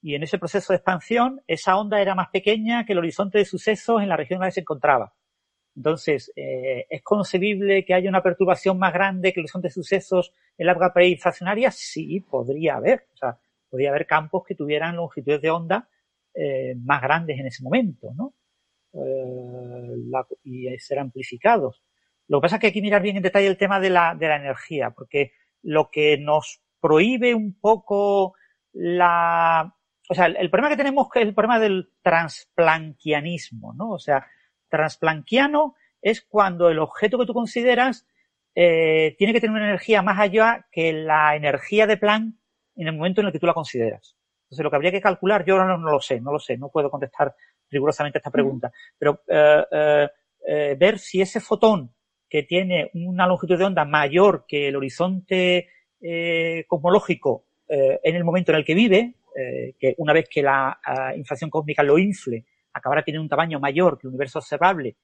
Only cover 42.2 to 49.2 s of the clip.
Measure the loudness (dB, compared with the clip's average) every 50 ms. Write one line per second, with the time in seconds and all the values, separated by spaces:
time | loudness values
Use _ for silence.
42.2 | -2 -6 -10 _ _ _ _ _ _ _ _ -8 -6 -6 -4 -2 -2 -2 0 0
43.2 | -2 -2 -2 -2 0 0 0 0 -4 -6 -4 -2 -2 -2 -4 -8 _ _ _ _
44.2 | _ _ _ _ _ _ -10 -6 -4 -2 -2 0 0 0 -2 0 0 0 -2 0
45.2 | 0 0 0 0 2 2 2 4 4 2 0 -2 0 0 0 0 0 -2 -4 -4
46.2 | -4 -4 -6 -6 -4 -6 -8 -8 -8 -6 _ -2 -2 -2 -4 -6 -8 -10 _ -4
47.2 | -4 -4 -4 _ _ _ _ _ _ _ -6 -2 -2 -2 -2 -2 -4 -4 -4 -6
48.2 | _ -2 0 0 0 0 -2 -6 -8 -10 _ -14 -20 -20 _ _ -2 -2 -2 -2